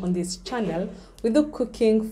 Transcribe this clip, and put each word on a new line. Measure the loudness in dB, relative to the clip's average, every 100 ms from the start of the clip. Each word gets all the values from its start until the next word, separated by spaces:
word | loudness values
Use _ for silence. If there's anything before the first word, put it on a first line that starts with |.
on | 0
this | -2 -2 -8
channel. | -6 -4 -2 -2 -4 -8 -18 -4
We | 2
do | 4 2
cooking, | 0 -4 2 4 4 0